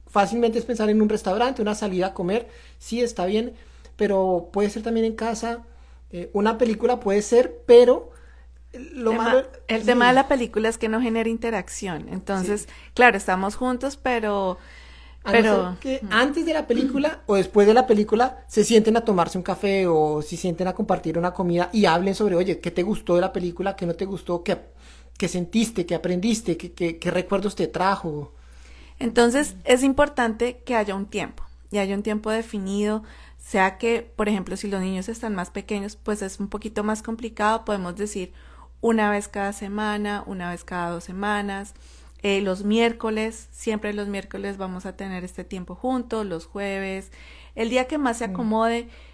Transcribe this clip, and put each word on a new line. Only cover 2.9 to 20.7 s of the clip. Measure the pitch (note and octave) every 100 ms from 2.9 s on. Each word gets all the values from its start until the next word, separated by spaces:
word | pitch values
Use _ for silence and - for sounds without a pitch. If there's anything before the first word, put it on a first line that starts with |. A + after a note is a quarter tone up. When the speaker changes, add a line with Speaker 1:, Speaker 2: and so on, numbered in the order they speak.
| A#3
Speaker 1:
está | A#3 F#3+ F3+
bien, | G#3+ B3 - - - - -
pero | G#3 F#3+ F#3 F3 E3+
puede | G3 G#3
ser | A3+
también | A3+ A3+
en | A3+ A3
casa, | A3+ A3 A#3 A#3 - - - - -
eh, | F3 F3
una | G3+ G#3+ A3
película | A#3 G#3+ A#3 A#3+
puede | G3 G3+
ser, | G#3 A#3+ - - -
pero | A#3+ A#3+ D4 - - - - - - -
lo | B3 D#4+ C#4 A3
Speaker 2:
Tema-, | A3+
Speaker 1:
malo, | A#3 C4 - - -
Speaker 2:
el | A3+
Speaker 1:
sí. | G#3+
Speaker 2:
tema | A#3+ A#3+
de |
la | C4 C4
película | C4+ A3+ G#3+ A3
es | A3+
que | A3
no | A3+
genera | A#3+ A3+ A3+
interacción, | A3+ A#3 G#3 F3+ - G3 D#3 -
entonces, | F#3 F#3+ F#3+ F#3 G#3
Speaker 1:
Sí. | - - -
Speaker 2:
claro, | - B3 G3
estamos | G3 F#3 G3 -
juntos, | B3+ B3 C4+ C#4
pero, | C4 A#3 G#3+ G3+ F#3+ F3+ - - - - - -
Speaker 1:
A | -
no |
Speaker 2:
pero | A#3 G#3+ G3 F3+
Speaker 1:
ser | F3+
que | C4+ C4 G3+
Speaker 2:
Ujú. |
Speaker 1:
antes | A3 C#4 E4 D#4+
de |
la | D#4 -
película | A#3+ C4+ C#4 D4+ - -
o |
después | G3+ F#3 G#3 G3+
de |
la | A#3 B3+
película | G#3 G#3 A3 B3+ - -
se | G#3+
sienten | G#3+ A3+ A3 A3+
a |
tomarse | A3+ F#3 E3 F#3
un |
café | F#3 F3+ G3+ G3 F3+
o | D#3 D3+ D3+
se | D3 E3+
sienten | F#3 E3
a | F#3